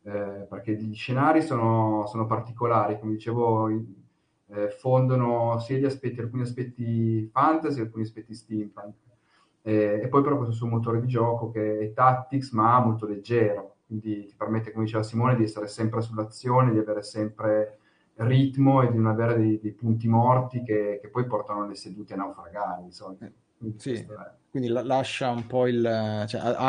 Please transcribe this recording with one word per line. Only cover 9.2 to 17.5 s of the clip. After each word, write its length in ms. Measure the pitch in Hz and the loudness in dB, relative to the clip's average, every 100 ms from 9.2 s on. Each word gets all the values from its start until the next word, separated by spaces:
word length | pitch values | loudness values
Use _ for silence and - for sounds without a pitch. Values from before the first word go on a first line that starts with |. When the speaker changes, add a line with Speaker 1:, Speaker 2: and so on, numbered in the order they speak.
| _ _ _ _ | _ _ _ _
Speaker 1:
eh, 380 | 107 107 104 107 | 0 2 4 0
e 60 | 123 | 2
poi 140 | 139 | 2
però 140 | 143 123 | 2 0
questo 180 | 117 | -2
suo 120 | 113 117 | -2 -2
motore 340 | 117 117 117 | -2 0 0
di 60 | 127 | 0
gioco 440 | 120 117 117 113 | 0 0 0 -4
che 280 | 110 107 107 | -4 -2 -2
è 140 | 107 | -4
Tactics, 580 | - 127 127 - 139 - | 2 4 4 -2 -4 -2
ma 280 | 113 113 123 | 2 4 6
molto 260 | 113 107 104 | 4 0 -4
leggero, 680 | 101 - 120 107 101 98 _ _ | -6 0 2 2 0 -6 _ _
quindi 400 | 107 107 104 101 | -8 -6 -8 -10
ti 80 | _ | _
permette, 360 | 107 110 110 | -4 -2 -4
come 120 | 113 | -4
diceva 180 | 110 135 | -2 -2
Simone, 340 | 123 113 123 120 | -2 0 2 4
di 80 | |
essere 240 | 107 104 104 | 2 -2 -8
sempre 320 | - 110 117 | -2 -2 -2
sull'azione, 680 | 113 110 107 - 123 123 123 | -4 -6 -8 -6 2 4 4
di 60 | 110 | 2
avere 240 | 107 104 | 0 -4
sempre 760 | - 107 107 - 110 | -4 -6 -6 -2 0